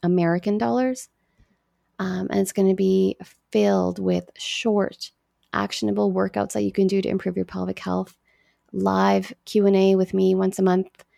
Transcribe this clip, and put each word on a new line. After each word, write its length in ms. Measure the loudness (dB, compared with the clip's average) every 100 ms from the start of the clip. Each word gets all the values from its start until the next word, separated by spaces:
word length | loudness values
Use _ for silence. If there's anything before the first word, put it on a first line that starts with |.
American 560 | 0 2 2 0 0 -2
dollars. 500 | 0 0 -2 -4 -10 _ _ _ _ _ _ _ _ -10
Um, 300 | -6 -4 -2
and 100 | 0
it's 140 | 0
gonna 220 | 2 2 4
be 420 | 2 4 2 -2 -12 _ _
filled 460 | 0 2 2 0 -2
with 320 | -2 -2 -4 -12
short, 720 | -10 -4 -2 0 -2 -6 -18 _ _ _ _
actionable 640 | -6 -4 -4 -4 0 0
workouts 380 | 0 -2 -2 -4
that 100 | -2
you 100 | -4
can 140 | 0 0
do 160 | 2
to 80 | -2
improve 260 | -4 -4 -6
your 100 | -6
pelvic 340 | -6 -8 -8
health, 360 | -6 -6 -6 _ _ _ _ _ _
live 600 | -4 -2 2 2 0 -2 -14 -4
Q 200 | 2 4
and 100 | 4
A 200 | 4 4
with 180 | 2
me 220 | 0 2 2
once 240 | 0 0
a 40 |
month, 400 | 2 2 -2 _ -20